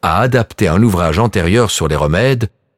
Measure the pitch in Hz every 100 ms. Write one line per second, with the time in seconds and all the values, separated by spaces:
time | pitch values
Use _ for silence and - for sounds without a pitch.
0 | 87 85 127 123 110 - 98 82 117 87
1 | 85 78 117 101 85 110 110 - 80 73
2 | 76 85 127 131 113 - _